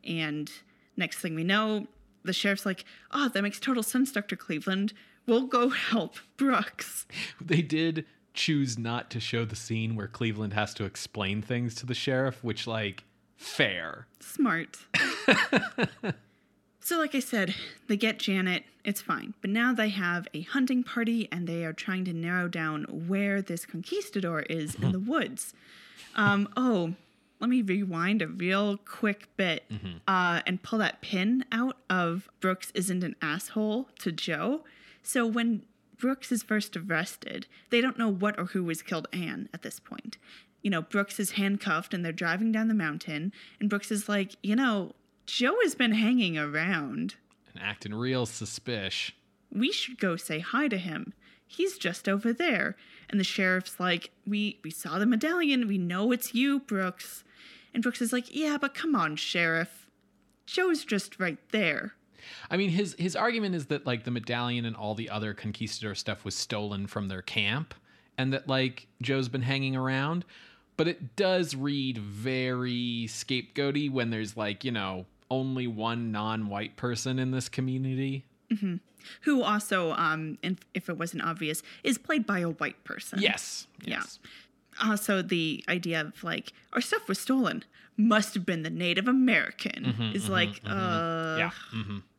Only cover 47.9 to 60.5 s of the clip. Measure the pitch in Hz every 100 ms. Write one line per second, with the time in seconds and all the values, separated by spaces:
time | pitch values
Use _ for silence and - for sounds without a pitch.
47.9 | 107 123 127 117 - 104 - - 117 95
48.9 | - - - _ _ _ 202 262 415 -
49.9 | 254 196 170 - 156 170 240 294 196 180
50.9 | 151 - - - - _ - 381 392 175
51.9 | 180 - 202 233 233 349 208 - - -
52.9 | - - 202 190 - 185 185 185 - 180
53.9 | 175 - _ - 208 208 - 156 - 170
54.9 | 170 208 220 302 349 311 262 226 196 175
55.9 | 180 220 247 - 233 277 277 277 196 185
56.9 | - - - - - - - - - 247
57.9 | - 233 247 240 - 311 294 277 - 330
58.9 | 262 160 151 - 175 170 165 180 - -
59.9 | _ _ _ _ _ -